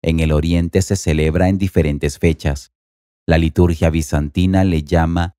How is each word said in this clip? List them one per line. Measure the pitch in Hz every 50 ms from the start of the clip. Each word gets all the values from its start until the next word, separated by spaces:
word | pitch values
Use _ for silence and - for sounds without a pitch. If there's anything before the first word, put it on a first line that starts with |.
| -
En | 82 82 80
el | 80 78
oriente | 76 76 76 85 87 85 85 82 - 95 95
se | - 101
celebra | 92 - 85 78 78 78 78 78 87 92 92
en | 95
diferentes | 95 98 92 - 87 80 76 73 71 76 76 - -
fechas. | - 85 78 - - 76 69 69 - _ _ _ _ _ _ _ _ _ _ _ _
La | - 80 80
liturgia | 82 80 - - 87 85 85 - - 82
bizantina | 80 82 80 - - 73 76 73 - 90 90 92 95 95 95
le | 95 87 80 73
llama | 73 87 85 82 82 85 87 85 87 -